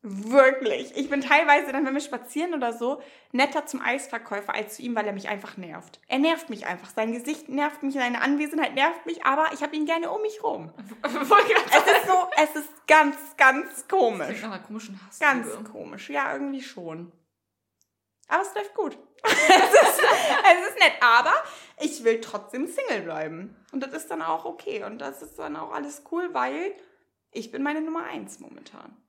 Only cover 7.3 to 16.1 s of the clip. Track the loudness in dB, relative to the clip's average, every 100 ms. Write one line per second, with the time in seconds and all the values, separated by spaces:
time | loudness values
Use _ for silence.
7.3 | -8 -6 -4 -4 -4 -6 -2 -4 0 0
8.3 | 0 -2 -2 -2 0 0 0 -10 -4 0
9.3 | 2 0 0 -6 -4 -2 -2 -2 -4 -6
10.3 | -4 -6 -6 -10 -16 -20 -8 -6 -4 6
11.3 | 6 6 2 6 4 6 4 4 2 2
12.3 | 2 2 0 -10 -16 6 6 6 0 -14
13.3 | 4 4 4 -6 -12 -2 2 2 0 -6
14.3 | -8 -10 -12 -14 -14 -14 -18 -20 0 2
15.3 | 2 -4 -10 -12 -14 -16 -16 -8